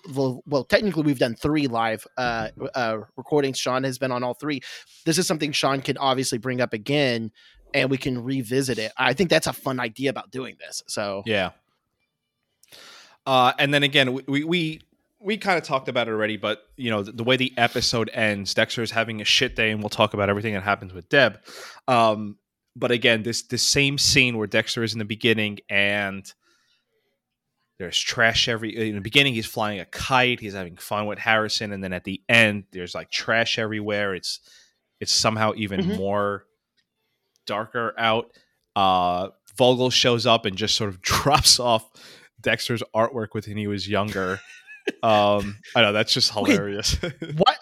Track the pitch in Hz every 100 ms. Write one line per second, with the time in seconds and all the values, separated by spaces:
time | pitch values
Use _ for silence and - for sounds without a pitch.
0 | - 135 135 127 - 143 123 202 214 160
1 | 151 131 127 113 147 156 139 117 113 110
2 | - - 123 113 110 - 131 135 117 110
3 | 104 - 127 151 139 127 - 127 135 127
4 | 131 123 123 120 143 139 - - - -
5 | - 160 180 170 156 139 139 139 135 131
6 | 139 131 131 123 123 127 120 113 104 147
7 | 135 117 113 - _ _ _ 139 135 135
8 | 143 123 120 135 107 127 135 110 110 -
9 | 131 131 175 160 160 139 139 127 120 110
10 | 135 120 104 139 123 92 85 - - -
11 | 101 98 104 107 90 - _ _ _ _
12 | _ _ _ _ _ _ _ - - -
13 | - _ - 131 127 135 143 143 143 143
14 | 131 131 139 139 156 180 160 160 _ _
15 | _ _ 202 214 202 175 - 135 135 123
16 | 117 110 107 107 104 107 _ - 123 107
17 | 101 117 117 127 127 - 117 123 110 120
18 | 110 - 110 101 98 - 113 - 113 -
19 | 113 110 104 - 127 - 110 107 104 -
20 | 107 101 101 101 110 101 98 101 98 90
21 | - 143 123 101 - - - - - 123
22 | 113 107 104 104 _ _ _ - 123 120
23 | 123 113 107 117 - 120 - 147 139 139
24 | - 143 127 117 104 110 - - 113 110
25 | 104 110 120 110 107 101 - 101 101 104
26 | 101 98 - - _ _ _ _ _ _
27 | _ _ _ _ _ _ _ - 90 -
28 | - - 113 113 - 113 110 110 110 104
29 | 98 143 139 113 107 - 107 104 85 -
30 | - 131 127 120 113 98 87 85 - 104
31 | 107 101 - 110 107 - 107 101 95 90
32 | 98 95 - 117 110 104 95 92 87 90
33 | 85 - - 113 117 - 110 107 104 104
34 | 101 92 - - _ - _ _ _ _
35 | - - 117 110 107 110 104 95 - 101
36 | 98 101 101 101 - _ _ _ _ _
37 | _ _ _ _ - 104 113 123 113 -
38 | 113 113 117 _ _ _ _ - 95 92
39 | 90 90 98 - _ - 127 127 127 120
40 | 131 120 117 113 113 95 104 - 107 92
41 | - - 143 147 - - 123 113 - -
42 | - - - _ 120 110 - 117 107 110
43 | 117 131 107 110 101 101 104 101 95 101
44 | 104 101 92 92 - - - - - -
45 | 117 107 104 104 101 104 - 127 110 104
46 | 110 - - 107 101 233 101 101 - -
47 | 175 - 160 151 196 302